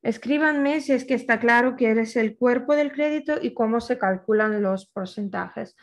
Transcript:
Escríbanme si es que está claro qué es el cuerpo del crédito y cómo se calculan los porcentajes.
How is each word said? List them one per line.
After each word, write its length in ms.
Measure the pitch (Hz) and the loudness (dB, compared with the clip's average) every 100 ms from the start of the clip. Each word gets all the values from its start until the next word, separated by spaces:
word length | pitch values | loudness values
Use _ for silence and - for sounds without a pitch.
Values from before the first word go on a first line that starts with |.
Escríbanme 800 | - 220 233 294 311 294 277 302 | -4 -4 -2 0 2 2 0 0
si 100 | 285 | 0
es 140 | 262 262 | -2 0
que 80 | |
está 260 | 262 262 226 | -4 0 0
claro 360 | 233 240 254 254 | 4 4 4 2
qué 160 | 226 | 2
es 220 | 220 220 | 2 0
el 220 | 240 220 220 | 0 -2 0
cuerpo 400 | 247 247 262 294 | 0 2 2 2
del 160 | 294 | 2
crédito 460 | 285 302 302 294 302 | 0 0 0 -2 -2
y 140 | 240 | -4
cómo 260 | - 220 233 | -2 0 0
se 160 | - 247 | -2 -2
calculan 680 | 190 185 185 220 214 214 | 0 -2 0 2 2 0
los 220 | 202 190 | 0 -2
porcentajes. 920 | 196 - 185 - 202 185 180 - - _ | -6 -10 -10 -8 -8 -6 -8 -10 -12 _